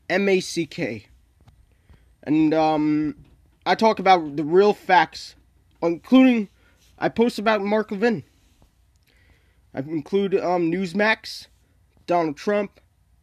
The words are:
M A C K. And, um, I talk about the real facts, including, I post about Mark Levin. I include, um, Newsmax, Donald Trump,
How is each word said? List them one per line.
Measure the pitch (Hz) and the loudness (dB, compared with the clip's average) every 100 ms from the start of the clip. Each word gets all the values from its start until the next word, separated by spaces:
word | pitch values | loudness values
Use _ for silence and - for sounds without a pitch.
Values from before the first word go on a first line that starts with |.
| - | -4
M | 185 196 | -2 2
A | 190 | 0
C | - 175 151 | -2 -6 -8
K. | - 127 110 - _ _ _ _ _ _ _ _ _ _ _ | -8 -8 -10 -16 _ _ _ _ _ _ _ _ _ _ _
And, | - 156 156 | -4 0 2
um, | 160 156 156 151 151 151 - - _ _ _ 170 | 2 0 0 -2 -2 -4 -8 -18 _ _ _ -4
I | |
talk | 190 220 208 | 0 2 2
about | 190 180 151 143 | 2 2 0 -6
the | |
real | 151 180 208 | 0 4 4
facts, | 196 - 175 160 - - - _ _ _ _ | 0 2 2 2 -4 -18 -20 _ _ _ _
including, | 170 170 - 254 262 233 196 _ _ _ _ - | -4 -4 4 6 6 4 -4 _ _ _ _ -6
I | - | -4
post | - 240 233 | 0 -2 0
about | 214 214 | -2 0
Mark | 202 220 208 | 0 -2 -4
Levin. | 196 240 180 - _ _ _ _ _ _ _ _ _ _ _ _ _ _ | -2 -2 -2 -6 _ _ _ _ _ _ _ _ _ _ _ _ _ _
I | 127 | -12
include, | 139 160 - 196 196 | -8 -8 -4 -4 -2
um, | 185 - 180 165 | -2 0 -2 -2
Newsmax, | 175 185 190 214 226 - - - _ _ _ _ _ - | -2 -4 -2 -2 -2 -8 -18 -20 _ _ _ _ _ -2
Donald | 175 160 143 | -2 -2 -4
Trump, | 208 208 202 _ _ _ _ _ | -4 -4 -4 _ _ _ _ _